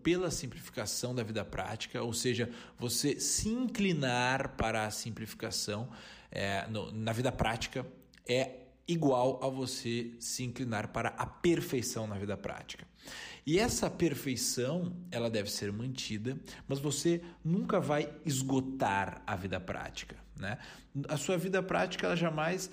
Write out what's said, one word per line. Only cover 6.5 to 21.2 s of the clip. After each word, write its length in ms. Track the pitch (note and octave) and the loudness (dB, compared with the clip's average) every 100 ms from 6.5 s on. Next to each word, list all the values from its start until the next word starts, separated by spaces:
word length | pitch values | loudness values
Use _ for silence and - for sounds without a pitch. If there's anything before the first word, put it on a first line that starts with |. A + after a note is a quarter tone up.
| G2 - | 0 -2
no, 240 | A2 F2+ | -4 -4
na 220 | A2 A2 | -2 -2
vida 180 | A2+ B2+ | 2 0
prática, 560 | - A2 A#2 - C3+ B2 - - - - | 2 0 0 -2 -4 -6 -12 -20 -16 0
é 280 | B2 C3 - - - - | 2 2 -4 -18 -14 -2
igual 500 | E3+ D3 B2 B2+ C3 | 4 6 6 6 4
a 80 | C3+ | 0
você 680 | C3 B2+ - A#2+ A#2 A#2 - | 0 -2 -2 -2 -2 -2 -6
se 240 | - - | -6 -4
inclinar 460 | B2+ B2 B2 G#2+ A2 | -4 -2 -2 -2 -2
para 220 | A2+ A2+ | -2 -2
a 140 | - | -2
perfeição 840 | - - F3 D#3 B2+ C3 A2 A2+ G#2+ | -6 2 6 6 4 0 0 -2 -2
na 100 | G2 | -2
vida 180 | G2+ F#2+ | -2 -2
prática. 480 | - - - - - - - - - - - | -4 -8 -10 -14 -14 -18 -14 -12 -12 -10 2
E 120 | E3+ | 4
essa 300 | A#3+ A#3+ F#3+ | 4 2 0
perfeição, 1040 | - E3 C3+ C#3 A#2+ - - B2 E3+ F3 - - | 4 2 4 0 0 0 2 2 2 0 -4 -6
ela 200 | A#2+ A#2 | -2 2
deve 200 | A2 G2 | 2 0
ser 220 | - G2+ | -2 -2
mantida, 680 | G2+ C3 B2+ - G#2+ A#2 D3 - - - | -2 -4 -4 -4 -2 -2 -4 -8 -12 -4
mas 100 | C#3 | -2
você 440 | D3 - E3+ E3+ - - | 0 2 4 2 0 -6
nunca 380 | D#3 F#3+ B3 G3 | 0 2 4 2
vai 320 | C3+ D3 D3 - D#3+ | 4 2 0 -4 -2
esgotar 960 | C3 C3 C3+ B2+ - A#2 G2 F#2+ F2 - | 0 4 2 2 0 2 2 0 -4 -6
a 80 | |
vida 240 | G2 F#2+ F#2 | -4 -2 -4
prática, 580 | F2+ - - - - - - - | -4 -6 -6 -8 -12 -14 -16 -8
né? 220 | F#2+ G#2+ - - - C#3 C#3+ | -6 -6 -10 -18 -10 -6 -2
A 80 | |
sua 220 | E3+ | -2